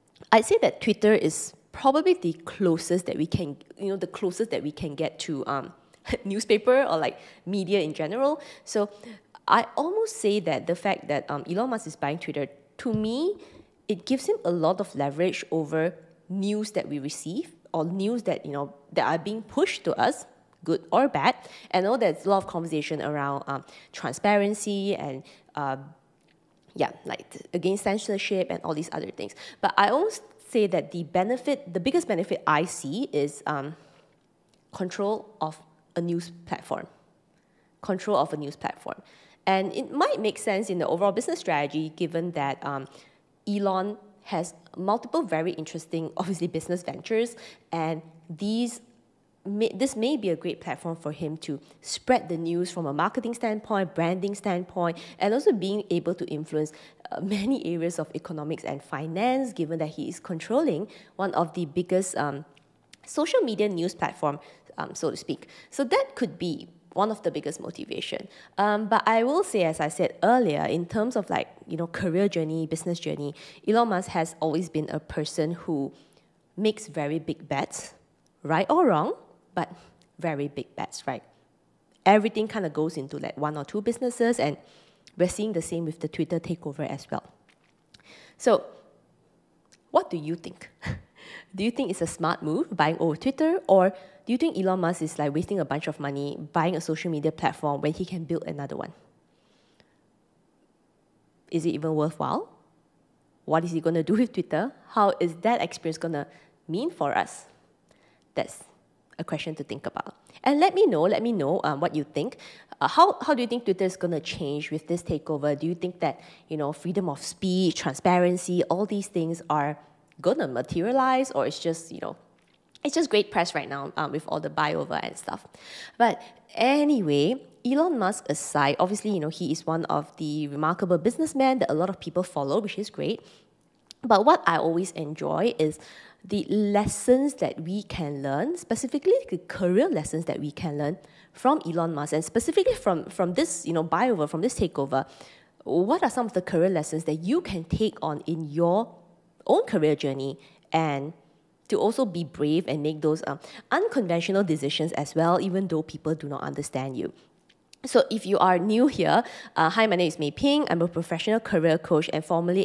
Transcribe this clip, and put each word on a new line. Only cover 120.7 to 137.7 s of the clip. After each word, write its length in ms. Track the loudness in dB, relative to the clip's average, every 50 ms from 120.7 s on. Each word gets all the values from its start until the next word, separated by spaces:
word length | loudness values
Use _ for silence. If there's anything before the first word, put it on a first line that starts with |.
| -2 -2 0 2 2 2 4 4 4 2 0 0
or 160 | 0 0 0
it's 120 | 0 -2 -2
just, 340 | -2 -2 -2 -4 -8 -14
you 80 | -12 -10
know, 160 | -10 -10 -10 -12 _ _ _ _ _ _ _ _ _ _ _ -8
it's 120 | -6 -2 0
just 140 | 0 2 4
great 220 | 4 2 2 2
press 240 | 0 0 0 0 -2
right 140 | -4 -4 -4
now, 240 | -6 -8 -8 -6 -4
um, 160 | -4 -4 -2
with 120 | -4 -6 -4 -4
all 120 | -4 -4
the 100 | -4 -4
buy 240 | -2 0 0 0 0
over 200 | -2 -2 -2 -4
and 220 | -4 -4 -6 -8
stuff. 300 | -10 -8 -8 -8 -8 -10 -18 -20 -20 -20 -18 -16 -16 -16 -10 2
But 240 | 4 4 4 4 0 -6 -16 -20 -20 _ -8 -2
anyway, 800 | 2 4 4 6 6 6 4 4 4 4 4 4 4 4 4 2 0 -6 -12 -14 _ -2
Elon 340 | 2 2 4 4 2 2 2
Musk 280 | 2 0 0 -2 -4 -4
aside, 480 | -4 -4 -4 -2 2 4 4 4 4 4
obviously, 320 | 2 2 2 0 0 0
you 100 | 0 0
know, 100 | 0 -2
he 200 | -4 -4 -2 -2
is 160 | -2 -2 -2
one 200 | -2 -2 -2 0
of 280 | 0 0 0 -2 -4 -8 -6
the 300 | -4 -4 -2 -2 -4 -4
remarkable 500 | -2 0 0 0 0 0 2 2 2 4
businessmen 640 | 4 2 2 2 -2 0 2 4 4 4 4 4
that 100 | 2 2
a 40 | 2
lot 140 | 2 0 0
of 100 | -2 -6
people 240 | -8 -4 -2 -2
follow, 380 | -2 -2 -2 -4 0 2 0 0
which 180 | 0 -2 -4 -6
is 120 | -8 -8
great. 320 | -6 -4 -4 -4 -4 -6 -10 -18 -20 -20 _ _ _ _ _ _ _ _ _ -20 -16 _
But 240 | 4 6 6 8 10
what 160 | 8 6 8 6
I 120 | 2 2 4
always 320 | 2 2 2 0 0 -2
enjoy 640 | -4 -6 -6 -6 -6 -4 -4 -2 0 2 2 2 2 2
is 200 | 0 0 -2 -4 -12 -20 -20 -20 -20 -20 -20 _
the 220 | -8 -4 -4 -2 0 0
lessons 880 | 2 2 4 4 4 2 2 0 -2 0 4 6 6 6 4 2 0
that 260 | -2 -2 -2 -2 -6
we 220 | -6 -6